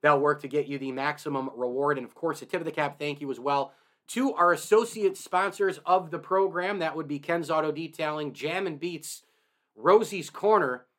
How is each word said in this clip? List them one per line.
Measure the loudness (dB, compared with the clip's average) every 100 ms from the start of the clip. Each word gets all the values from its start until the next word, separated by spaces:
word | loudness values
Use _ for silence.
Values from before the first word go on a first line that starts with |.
They'll | 6 6
work | 4 2
to | 0
get | -2 -2
you | -4
the | -6
maximum | -4 -4 -4 -6 -4 -6 -6
reward. | -4 0 0 0
And, | -4
of |
course, | -6 -6 -6
a | -6
tip | -6
of | -4
the |
cap | -2 -4 -2
thank | -6 -6
you | -8
as | -6
well | 0 0 -2 _ _ _ _
to | -2 -2
our | 4 4
associate | 4 4 4 4 0 0 0
sponsors | -2 0 0 0 -2 -2 2
of | 2 2
the | -10
program. | 0 2 2 0 -4 -2
That | -2 -4
would | -6
be | -8
Ken's | -2 -2 0
Auto | 0 0
Detailing, | -2 -8 -6 -4 -4 -6
Jam | -6 -6 -4 -4
and | -6
Beats, | -8 -8 -12 -16 _ _ _ _ _ -4
Rosie's | 6 6 6 -6 -8
Corner | -2 4 4 4 -2 _